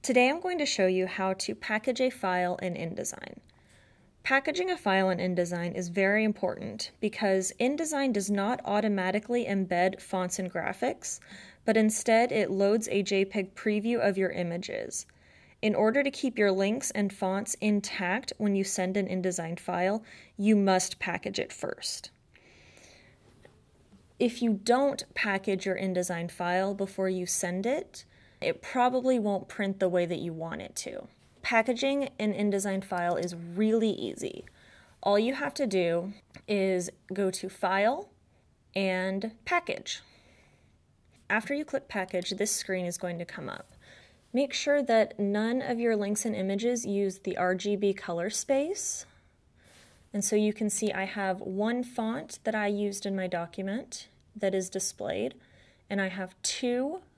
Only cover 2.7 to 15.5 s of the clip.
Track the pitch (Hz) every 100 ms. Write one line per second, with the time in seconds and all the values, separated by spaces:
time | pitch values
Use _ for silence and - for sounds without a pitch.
2.7 | 175 165 - - - - - - _ _
3.7 | - - _ _ _ - 269 277 294 370
4.7 | 359 208 190 190 180 185 180 175 175 170
5.7 | - 175 175 190 208 220 214 185 - -
6.7 | 110 - - 214 - 208 190 185 - 247
7.7 | 294 311 294 277 202 196 202 202 247 -
8.7 | 208 214 202 185 202 214 240 233 196 185
9.7 | 175 185 190 - 185 180 - 185 175 -
10.7 | - 254 - - - - - - - -
11.7 | 220 220 220 - 226 240 220 202 190 202
12.7 | 220 220 202 190 196 196 208 190 - 220
13.7 | 208 220 240 202 190 190 - 170 175 -
14.7 | - - - - _ _ - -